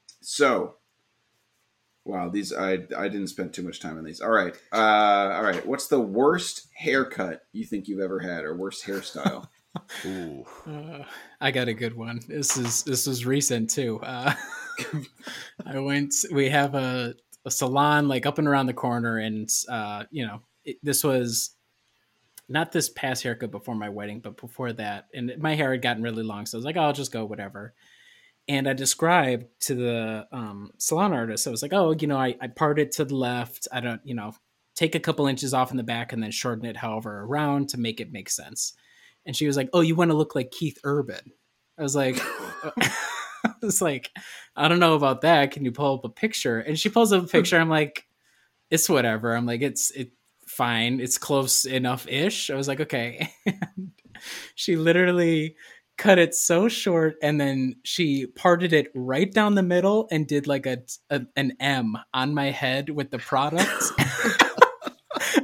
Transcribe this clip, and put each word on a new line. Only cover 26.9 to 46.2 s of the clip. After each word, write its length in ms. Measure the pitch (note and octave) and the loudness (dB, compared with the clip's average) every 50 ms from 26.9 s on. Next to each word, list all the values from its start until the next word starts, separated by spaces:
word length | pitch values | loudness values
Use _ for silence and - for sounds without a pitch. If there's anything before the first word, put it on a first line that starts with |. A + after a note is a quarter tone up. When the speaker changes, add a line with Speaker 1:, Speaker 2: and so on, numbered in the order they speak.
| C#3+ | 2
Speaker 3:
just 180 | C#3+ C3+ B2 - | 0 -4 -6 -6
go, 120 | A2+ A2 | -8 -8
whatever." 480 | G#2 G#2+ G2 G2+ G2 G2 G2+ G#2 G#2+ - _ _ _ _ _ _ _ _ _ _ _ _ _ _ - | -8 -8 -10 -10 -12 -12 -14 -16 -16 -18 _ _ _ _ _ _ _ _ _ _ _ _ _ _ -2
And 200 | C#3+ C3+ C3+ C3+ | -2 0 0 0
I 60 | C3+ | -2
described 720 | C3 C3+ - - - D#3+ E3 F3+ F3 C#3+ B2+ B2 A#2 A#2+ - _ _ | 0 -2 -2 0 2 2 4 4 4 4 4 0 -2 -4 -10 _ _
to 140 | - - C3+ | -6 -4 -2
the, 540 | B2 B2 A#2+ A#2 A#2 A2+ A2 A2 G#2+ G#2 - | -2 0 0 -2 -2 -2 -4 -6 -8 -8 -10
um, 420 | - B2 A2+ G#2+ G2+ G2+ G#2 - - | -10 -10 -10 -10 -10 -12 -14 -16 -10
salon 380 | - - - D#3 E3 G3+ G3+ D#3+ | -6 -4 -2 0 2 2 2 2
artist, 320 | B2 A#2 A2+ G#2+ - - | 0 -2 -2 -4 -4 -4
I 40 | C#3 | -4
was 120 | A#2 G#2+ C#3 | -4 -6 -4
like, 100 | C#3+ F#3 | 0 2
"Oh, 200 | G3+ F3+ D#3+ D#3+ D#3+ | 4 4 4 4 2
you 80 | D#3+ | 0
know, 120 | D3 C#3 C3 | 0 0 2
I, 180 | C3 B2+ A#2+ - C3 | 0 0 -2 -4 -8
I 60 | B2 | -12
part 300 | - - - C#3+ D3 D3+ | -4 0 0 2 2 2
it 140 | D3 D3 - | 0 0 0
to 120 | - D3 | -2 -2
the 80 | C3 C#3 | -2 -2
left. 520 | C3 B2+ B2 B2 B2 A#2+ A#2+ - - - - C3+ | -2 -2 -2 -2 -4 -6 -8 -10 -12 -12 -8 -6
I 80 | B2 | -6
don't, 220 | A#2+ A#2+ A2+ A2+ - | -4 -4 -6 -8 -10
you 100 | C#3 B2 | -10 -10
know, 200 | A2+ G#2 G#2+ A2 - _ _ _ _ _ _ _ | -10 -10 -10 -12 -16 _ _ _ _ _ _ _
take 200 | - E3 D#3+ E3+ | -2 0 0 0
a 60 | D#3 | 0
couple 260 | - E3 D#3 D3+ C#3+ | -2 -2 0 2 2
inches 280 | C#3 C3 B2+ C#3+ B2+ C3 | 0 0 0 -2 0 0
off 160 | B2+ B2+ B2 | 0 0 0
in 80 | C3+ B2+ | -2 -4
the 40 | A2+ | -4
back 300 | A#2+ A#2 A#2 A#2+ - B2 | -4 -4 -4 -6 -6 -6
and 100 | A2+ A2 | -6 -6
then 80 | G#2+ A2+ | -4 -6
shorten 340 | - - B2+ A#2 A2 A#2 | -4 -4 -4 -4 -4 -6
it 100 | A#2 G#2+ | -8 -8
however 440 | - B2 A2+ A2 A2 A2 G#2+ G#2 G2+ | -8 -6 -6 -6 -6 -6 -8 -10 -10
around 500 | G#2 A#2 C#3+ D3+ D3+ D3 C#3+ C#3+ C#3 C#3 | -8 -4 -2 0 0 2 2 0 0 -2
to 100 | - B2 | -4 -4
make 180 | A#2 A2+ A2 - | -4 -4 -4 -6
it 120 | A2 - A2+ | -10 -12 -12
make 160 | G2 F#2+ - | -12 -8 -8
sense." 460 | - - C#2+ - - - - - - _ _ _ _ _ - - _ _ _ | -8 -8 -8 -10 -10 -8 -8 -8 -10 _ _ _ _ _ -20 -20 _ _ _
And 100 | - B2+ | -8 -4
she 120 | - D#3 | -2 0
was 100 | D3 C#3 | 0 0
like, 140 | C#3 C3 C3 - | 0 0 2 4
"Oh, 80 | F3 | 4
you 140 | E3 D#3+ D#3+ | 4 4 4
wanna 200 | E3+ F3 E3 D#3 | 4 4 4 4
look 200 | D3+ D3+ D3+ - | 4 2 0 0
like 160 | C#3 B2 B2 | -4 -4 -4
Keith 280 | - - E3 D3 - - - | -6 -6 -6 -6 -6 -6 -4
Urban." 480 | C#3+ C#3+ D3 C3 A2+ F#2 F#2 - - - _ _ _ _ _ _ _ _ - | -2 -2 -2 -2 -4 -8 -12 -14 -18 -20 _ _ _ _ _ _ _ _ -8
I 40 | D3 | -4
was 140 | C3+ C3+ | -2 0
like, 240 | C#3+ C3+ B2+ B2+ B2+ | 0 0 0 0 -2
<laughs> 420 | - - - - - - - - - D3+ - - - - - - - - - - - - - - - | -4 -6 -8 -10 -10 -12 -12 -10 -10 -8 -2 -2 -2 0 0 -4 -6 -8 -8 -10 -10 -12 -6 -6 -6
I 100 | A3+ - - A#3 | -6 -4 -4 -2
was 180 | G#3 - - | -2 0 2
like, 300 | F#3 D#3+ C#3 C3 - - - - - - - - - - _ | 2 0 0 -2 -6 -12 -14 -16 -18 -16 -18 -18 -20 -12 _
"I 140 | - D3 D#3+ | 2 4 4
don't 120 | E3+ F3 | 6 8
know 140 | F3 E3 D#3+ | 8 8 8
about 260 | D3 C#3+ C3+ B2+ - - | 6 6 4 4 4 6
that. 280 | E3 E3+ D3 C#3 C#3 - | 6 8 8 6 4 2
Can 120 | D3 C#3 | -2 -4
you 80 | B2 A#2 | -4 -2
pull 220 | - D3 C#3 C3+ | 0 0 0 0
up 100 | C3 - | 0 -4
a 60 | A2+ | -8
picture?" 480 | - - | -6 -4